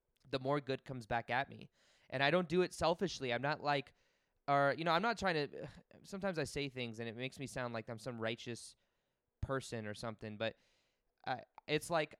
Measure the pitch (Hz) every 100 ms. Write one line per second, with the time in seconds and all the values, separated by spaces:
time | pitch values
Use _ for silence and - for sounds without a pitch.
0 | _ _ 131 131 131 147 131 131 - 127
1 | 110 120 117 120 - - - _ _ _
2 | - 131 139 180 160 175 175 - 165 175
3 | 180 - 131 120 139 135 143 143 - _
4 | _ _ _ _ - 143 139 127 170 165
5 | 233 214 190 156 143 143 147 175 - -
6 | - 196 196 160 131 143 139 127 117 110
7 | 117 113 131 - 131 135 123 113 110 113
8 | 135 117 113 117 123 113 - - _ _
9 | _ _ _ _ - 135 - 117 104 107
10 | 117 107 110 107 113 - _ _ _ _
11 | _ _ - 120 - - - 151 - 170
12 | 151